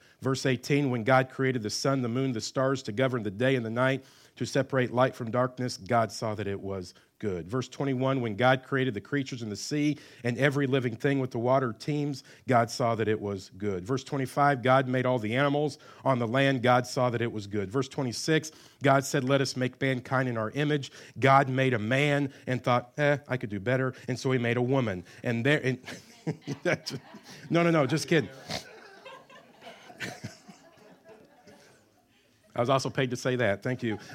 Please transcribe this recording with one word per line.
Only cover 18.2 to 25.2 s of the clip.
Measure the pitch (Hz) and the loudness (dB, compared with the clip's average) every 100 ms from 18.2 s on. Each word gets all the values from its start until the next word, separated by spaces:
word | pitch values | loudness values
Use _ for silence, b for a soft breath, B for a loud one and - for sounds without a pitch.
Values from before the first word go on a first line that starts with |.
| - 156 151 B B B | 0 0 0 B B B
God | 131 135 | 4 4
said, | 135 147 | 4 -2
"Let | 131 139 | 2 2
us | 131 131 | 0 -2
make | 127 - | -4 -2
mankind | 135 127 120 131 131 | -2 -2 -2 -2 0
in | 117 | -2
our | 107 | -4
image." | 131 147 147 131 B B - | -2 0 0 -4 B B 0
God | 131 135 135 | 6 6 6
made | 131 131 | 2 2
a | 123 | 2
man | 107 131 147 143 139 B B | 0 2 2 2 0 B B
and | 123 | -4
thought, | 131 123 120 - | 2 0 0 0
"Eh, | 147 143 139 | 2 2 -2
I | 127 | -6
could | 113 | -4
do | 101 | -6
better." | 95 131 131 - B | 0 0 0 -4 B
And | 127 | -4
so | 135 | 0
he | 131 | 0
made | 117 120 | 2 2
a | |
woman. | 123 135 117 92 87 B | 2 2 0 -4 -8 B